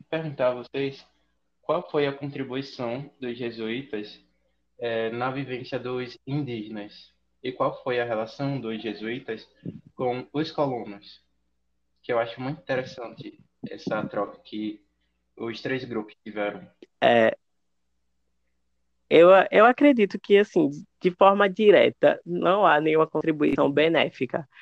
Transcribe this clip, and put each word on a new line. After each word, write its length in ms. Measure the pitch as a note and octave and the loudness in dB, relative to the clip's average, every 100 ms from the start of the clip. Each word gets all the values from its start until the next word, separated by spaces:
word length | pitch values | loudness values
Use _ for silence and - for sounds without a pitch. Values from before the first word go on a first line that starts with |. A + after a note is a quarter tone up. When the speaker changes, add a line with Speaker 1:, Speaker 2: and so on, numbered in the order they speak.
| - | -8
Speaker 1:
perguntar 380 | D#3+ D#3+ C#3 B2+ | -6 -6 -2 -2
a 60 | |
vocês 520 | B2 A#2 C#3 C#3 C#3 - _ _ _ _ _ | -2 -8 -6 -6 -8 -20 _ _ _ _ _
qual 260 | - E3 F3 | -4 -4 -2
foi 160 | D3+ C#3+ | -2 -2
a 60 | |
contribuição 960 | C#3 C#3+ C3+ B2 B2+ C#3 - A#2+ B2+ D3 _ | -4 -10 -8 -8 -8 -8 -8 -6 -6 -10 _
dos 180 | B2 A#2+ | -10 -6
jesuítas, 840 | A#2+ A2+ A2 A#2+ C#3 G#2 G#2 - _ _ _ _ _ _ | -8 -6 -6 -6 -8 -10 -12 -18 _ _ _ _ _ _
é, 320 | A#2 A2+ A2+ | -6 -4 -4
na 200 | A#2+ B2+ | -4 -6
vivência 480 | C3+ B2+ B2 - B2+ | -6 -8 -10 -8 -8
dos 400 | B2 B2+ B2 - - | -6 -8 -8 -12 -8
indígenas 840 | D3 C3+ A#2 G#2+ G#2+ G#2 - - _ _ _ | -6 -4 -8 -8 -12 -14 -18 -20 _ _ _
e 100 | B2+ | -12
qual 300 | - C#3 - | -4 -4 -4
foi 180 | C3+ B2 | -4 -4
a 40 | |
relação 560 | A#2 A2 A2 - C#3 C3+ | -2 -4 -6 -6 -6 -4
dos 220 | A2+ A2 | -6 -8
jesuítas 680 | A2+ G2+ A2 B2+ - A2+ - _ - - - | -8 -8 -8 -8 -10 -12 -14 _ -14 -14 -20
com 320 | - B2+ B2 B2+ | -6 -4 -4 -6
os 180 | C#3+ D#3 | -6 -6
colonos, 720 | - C#3 A#2+ G#2 G#2 - - _ _ _ _ _ _ _ _ | -2 -4 -4 -10 -16 -20 -20 _ _ _ _ _ _ _ _
que 100 | - | -4
eu 60 | A#2+ | -2
acho 220 | A#2 - | -2 -6
muito 200 | B2+ D#3 | -10 -10
interessante 800 | - B2+ B2+ - A2+ A2+ - - _ _ - | -6 -6 -6 -12 -16 -14 -18 -20 _ _ -16
essa 340 | G2+ - G#2+ G2+ | -12 -6 -6 -4
troca 300 | G#2 G2+ - | -6 -8 -10
que 420 | - G#2+ G#2+ G#2 _ _ _ _ _ - | -14 -8 -8 -10 _ _ _ _ _ -12
os 260 | A#2 A2+ | -10 -8
três 220 | C3 C3 | -6 -6
grupos 300 | B2 A2 G#2+ - | -6 -8 -8 -16
tiveram. 440 | A2 G#2 G#2 F2+ - _ - _ | -14 -6 -6 -6 -16 _ -20 _
Speaker 2:
É, 360 | A#2+ A#2+ A2+ - _ _ _ _ _ _ _ _ _ _ _ _ _ _ _ _ _ | 2 4 2 0 _ _ _ _ _ _ _ _ _ _ _ _ _ _ _ _ _
eu, 200 | D3+ F3 F#3+ - | 8 10 8 6
eu 140 | - | 6
acredito 540 | A3+ B3 D4 A#3+ G3 G3+ | 6 8 6 6 2 -2
que, 180 | - G3+ | 4 4
assim, 340 | G#3 F3+ D3 D3 - _ | 4 2 0 -2 -14 _
de 100 | F3+ | -2
forma 360 | F3+ G3 G3+ G3+ | 6 6 6 2
direta, 720 | F#3 G#3 G#3 A#2+ - D3 - E3 | 4 6 8 6 4 2 2 -4
não 400 | F3 E3+ G3 F3+ | -2 0 4 4
há 140 | D3+ | 4
nenhuma 260 | D#3 D#3 D#3 | 2 2 0
contribuição 640 | D#3+ D#3+ D#3 D3 C#3+ C#3 | 0 -2 0 0 2 2
benéfica, 760 | C#3+ D#3+ D#3+ A#2+ - B2+ - D3+ - | 2 2 2 0 -2 -6 -6 -8 -18